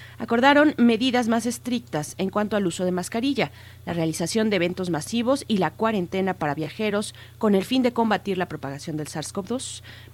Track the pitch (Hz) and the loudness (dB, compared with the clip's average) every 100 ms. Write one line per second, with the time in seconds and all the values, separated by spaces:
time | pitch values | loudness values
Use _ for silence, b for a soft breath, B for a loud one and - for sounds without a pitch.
0 | B - 233 233 269 285 311 - 233 226 | B -10 0 4 6 8 6 6 4 6
1 | 254 240 226 233 233 240 - 240 - 151 | 2 2 2 0 0 -4 -4 -4 -4 -6
2 | 151 - 190 208 208 214 180 170 180 180 | -4 -4 -2 -2 0 0 0 0 -2 -2
3 | 180 226 269 277 175 b b b - 170 | -4 -2 -2 0 -2 b b b -6 -2
4 | 160 156 170 226 220 196 175 180 180 156 | -2 -2 -2 0 2 2 0 -2 -4 -4
5 | - 233 240 277 - 208 156 - 220 214 | -2 -2 0 0 0 0 0 0 0 0
6 | 175 190 190 185 151 143 151 - 214 202 | -2 -2 -2 0 -2 -2 -6 -4 -2 -2
7 | 208 B B - 220 190 185 262 247 240 | -4 B B -2 2 2 2 2 2 2
8 | 226 202 - 185 175 143 135 139 - 151 | 2 0 -2 -2 -4 -6 -8 -8 -8 -6
9 | 147 165 147 - 190 247 - - B B | -6 -8 -8 -6 -6 -6 -8 -12 B B
10 | B | B